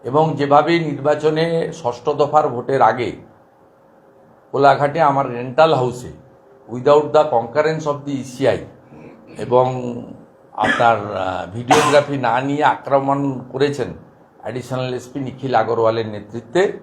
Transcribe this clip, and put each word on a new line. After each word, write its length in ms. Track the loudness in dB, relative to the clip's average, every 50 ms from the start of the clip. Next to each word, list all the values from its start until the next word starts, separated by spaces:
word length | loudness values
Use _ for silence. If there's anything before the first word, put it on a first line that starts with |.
| -6
এবং 320 | 0 2 2 2 2 0
যেভাবে 440 | -2 2 4 4 4 6 4 0 0
নির্বাচনে 920 | 0 -4 -6 -2 0 0 0 2 0 0 2 2 0 0 0 -2 -4 -4 -8
ষষ্ঠ 360 | -6 -6 -6 -6 -2 -4 -4
দফার 380 | 0 0 0 2 4 2 2
ভোটের 340 | 2 -4 -6 -4 -2 2 4
আগে 300 | 4 4 4 0 -4 -6 -6 -10 -18 -20 -20 _ _ _ _ _ _ _ _ _ _ _ _ _ _ _ _ _ -20 _ _ _ _ _
কোলাঘাটে 500 | -2 4 4 4 4 4 0 -2 2 2
আমার 280 | 2 2 2 0 -2 -2
রেন্টাল 440 | -6 -8 -8 -4 2 2 4 4 4
হাউসে 380 | 0 0 -2 -4 -8 -14 -16 -18 -18 -20 -20 -20 _ _ _ -20 _ _ -12
without 340 | -12 -2 4 4 4 4 4
the 180 | 4 2 2 2 4 0
concurrence 520 | -2 -2 0 -2 0 0 0 -2 -2 -4
of 120 | -4 -6 -4 -6
the 60 | -8
ইসিআই 540 | -8 -8 -8 -12 -6 -2 0 0 0 -2 -6 -14 -20 -20 -20 -20 -20 -20 -20 -20 -20 -20 -20 -20 -14
এবং 300 | -12 -4 2 2 2 2 2 -2 -6 -8 -8 -10 -10 -12 -16 -18 -20 -20 _ _ _ _ _ -4
আপনার, 440 | -2 -2 0 2 2 4 4 4 2 -2 -6 -6
আহ, 300 | -4 -4 -4 -4 -6 -8 -8 -10
ভিডিওগ্রাফি 640 | -10 0 2 4 4 4 4 4 4 2 2 -4
না 240 | -2 0 0 0 0
নিয়ে 220 | 0 -2 -2 2 2
আক্রমণ 760 | 2 0 0 -2 0 0 0 2 0 -2 -2 -2 -4 -6 -8 -12 -10
করেছেন 420 | -2 -2 -2 -2 0 -4 -6 -8 -8 -14 -20 -20 _ _ -20 _ _ _
অ্যাডিশনাল 520 | -12 -10 -10 -10 -8 -6 -6 -6 -4 -6 -6
এসপি 260 | -8 -10 -10 -10 -8
নিখিল 360 | -8 -8 -10 -8 -6 0 0
আগরওয়ালের 520 | 2 2 2 0 2 2 2 2 0 -4
নেতৃত্বে 720 | -4 -8 -10 -12 -12 -14 -14 -14 -2 0 0 0 0 -2 -8